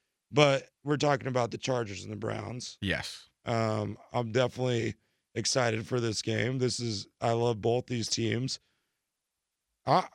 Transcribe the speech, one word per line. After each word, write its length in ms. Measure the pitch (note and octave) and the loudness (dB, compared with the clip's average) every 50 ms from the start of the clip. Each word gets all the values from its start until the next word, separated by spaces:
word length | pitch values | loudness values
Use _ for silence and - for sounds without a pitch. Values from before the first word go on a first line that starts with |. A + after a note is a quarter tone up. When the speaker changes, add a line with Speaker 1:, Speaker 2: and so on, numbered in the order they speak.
| _ _ _ _ _ - | _ _ _ _ _ -2
Speaker 1:
But 360 | G#2 B2+ D3+ C#3+ C#3 C3+ - - _ _ - | 4 6 6 6 6 4 0 -6 _ _ -2
we're 140 | C#3 D3 C#3+ | -2 0 2
talking 300 | D3+ D3 C#3+ C3 - C3+ | 4 2 2 2 0 0
about 240 | B2+ B2+ A#2+ A#2+ | 0 0 0 0
the 60 | C#3 C3+ | -2 -4
Chargers 460 | - - C3 B2 A#2 G2 G2+ F#2+ F#2+ | -2 -2 0 0 -2 -4 -6 -10 -10
and 80 | G#2 | -10
the 60 | G#2+ G2 | -8 -6
Browns. 600 | G#2 A2+ G#2+ G#2+ G#2 G2+ A#2 B2 A2+ - - - | -4 -4 -4 -4 -6 -8 -8 -10 -10 -12 -10 -6
Speaker 2:
Yes. 480 | - G2 E2 C2+ - - - - - - _ _ - | -2 -2 -2 -2 -4 -8 -12 -14 -18 -20 _ _ -4
Speaker 1:
Um, 520 | A#2+ A#2+ A#2 A2+ A2 G#2+ G#2+ G#2+ G2+ G#2 - - - | -2 0 0 2 0 0 -2 -2 -4 -6 -10 -10 -6
I'm 200 | - A#2+ B2 A2+ | -4 -4 -2 0
definitely 640 | G#2+ B2+ B2 A#2+ - - B2+ B2+ B2 A2+ A2 A2+ G#2+ _ _ _ _ _ _ _ - | 2 2 2 2 0 -2 -2 0 0 0 0 -2 -4 _ _ _ _ _ _ _ -6
excited 500 | A#2+ G#2+ - - C3 B2 A#2 A2 A2 A2 | -4 -2 0 2 2 2 2 2 -2 -2
for 140 | - B2+ B2 | -2 -2 0
this 220 | A#2 A#2 G#2+ - | 0 0 -2 -2
game. 360 | - A2+ A2+ A2 A2 A#2+ C3 C3+ | -2 -2 0 0 0 0 0 0
This 220 | B2+ B2 A2+ - | 0 0 0 -2
is, 280 | A#2+ A#2 A2 G2 - - _ - | -4 -4 -4 -4 -6 -10 _ -2
I 120 | - A#2+ A#2 | 0 0 2
love 280 | A#2 A#2 A#2+ A#2+ G#2 | 2 2 0 0 0
both 240 | F#2+ A#2 A#2 B2 B2+ | 0 0 2 0 0
these 220 | - B2+ A#2 G#2+ - | -2 -4 -4 -2 -2
teams. 520 | - - A2+ A2 A2 A#2 B2+ C3 - - _ _ _ _ _ _ _ _ _ _ _ _ _ _ _ _ _ _ _ _ _ _ _ _ - | -2 0 0 0 0 0 -2 -4 -6 -8 _ _ _ _ _ _ _ _ _ _ _ _ _ _ _ _ _ _ _ _ _ _ _ _ 0
I, 200 | - C#3 F3+ F3+ - - | 4 4 4 4 2 -2